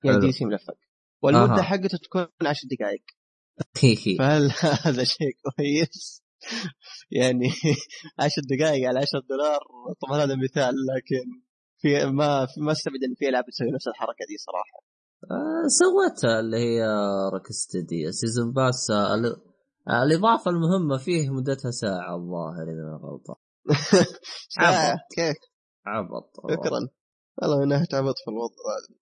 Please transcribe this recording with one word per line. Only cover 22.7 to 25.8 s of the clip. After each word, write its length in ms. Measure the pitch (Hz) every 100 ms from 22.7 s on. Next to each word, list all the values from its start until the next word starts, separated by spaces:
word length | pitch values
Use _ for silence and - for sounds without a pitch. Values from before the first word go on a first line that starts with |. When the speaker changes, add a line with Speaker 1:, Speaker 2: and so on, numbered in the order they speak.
| 80
Speaker 2:
ما 180 | 78 78
غلطان. 340 | 73 71 - - _ _
Speaker 1:
<laughs> 520 | - 147 - 190 - - - - - -
ساعة؟ 340 | 170 175 156
Speaker 2:
عبط. 100 | - - -
Speaker 1:
كيف؟ 200 | 165 147 _ _ _ _